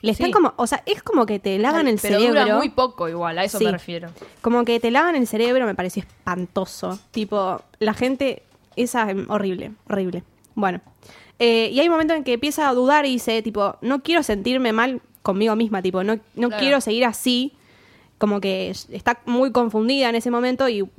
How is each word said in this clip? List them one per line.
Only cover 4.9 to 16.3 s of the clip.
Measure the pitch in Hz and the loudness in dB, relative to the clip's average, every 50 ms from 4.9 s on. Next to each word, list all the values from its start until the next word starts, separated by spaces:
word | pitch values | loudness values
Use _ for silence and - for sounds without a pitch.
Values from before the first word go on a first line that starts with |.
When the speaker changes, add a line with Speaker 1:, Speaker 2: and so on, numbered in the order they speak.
Speaker 1:
lavan | 233 269 320 349 339 | 2 4 2 4 2
el | 285 247 214 | 2 0 0
cerebro, | - 214 233 240 247 262 254 | 0 0 0 2 2 2 0
me | 214 185 | 0 -2
pareció | 180 180 185 - 202 - | -4 -6 -6 -6 -8 -10
espantoso. | - - _ _ - 180 180 180 175 _ 202 190 - - - - 180 185 196 _ _ - | -10 -16 _ _ -6 -6 -4 -6 -6 _ -4 -4 -4 -8 -10 -8 -8 -8 -10 _ _ -6
Tipo, | 233 214 196 208 208 190 185 175 - - _ _ _ | -6 -6 -2 -2 -2 -2 -2 -4 -6 -8 _ _ _
la | 220 214 214 | -2 -2 0
gente, | - 247 254 269 262 277 269 220 - _ _ _ _ _ _ _ | 0 0 -2 0 0 -2 -4 -4 -6 _ _ _ _ _ _ _
esa, | - 247 240 - 247 220 208 | -2 -2 0 0 -2 -2 0
em, | 190 196 - - | -2 -4 -4 -2
horrible, | 208 208 202 190 185 180 - - 214 _ _ - | -2 -2 -2 -2 -4 -6 -8 -12 -14 _ _ -4
horrible. | 214 202 190 180 170 175 - _ _ _ _ _ _ | -4 -2 -2 -4 -6 -8 -12 _ _ _ _ _ _
Bueno. | - 202 185 175 180 _ - _ _ _ - - - - - _ _ | -2 -2 -2 -2 -4 _ -16 _ _ _ -20 -20 -20 -20 -20 _ _
Eh, | 233 240 226 226 226 220 - | 2 4 4 4 2 2 2
y | 262 | 2
hay | 302 | 2
un | 339 339 | 4 4
momento | 320 320 311 330 | 2 2 0 0
en | 320 269 | -2 0
que | 262 240 | -2 -2
empieza | 233 277 294 285 - 311 277 | 0 0 -4 -2 0 0 2
a | 254 | 2
dudar | 247 254 254 285 302 285 | 2 4 4 4 4 4
y | 269 | 2
dice, | 254 240 - - 220 226 220 | 0 0 0 0 -2 -2 -2
tipo, | 226 214 208 202 202 - - | -2 -2 0 0 0 -2 -4
"No | - 233 269 277 269 | -2 -2 -2 -2 0
quiero | - 330 339 294 | 0 0 0 2
sentirme | - 214 202 196 240 254 262 262 233 220 | 0 -2 -2 0 0 0 0 0 2 2
mal | 220 233 262 262 240 _ _ _ _ _ | 2 0 0 -2 -6 _ _ _ _ _
conmigo | - 190 190 214 226 214 | -2 0 2 2 0 2
misma, | 214 233 214 214 190 180 | 0 0 -2 -2 -2 -2
tipo, | 190 180 185 180 | -2 -2 -2 -2
no, | 202 220 214 - _ | -2 -2 -4 -6 _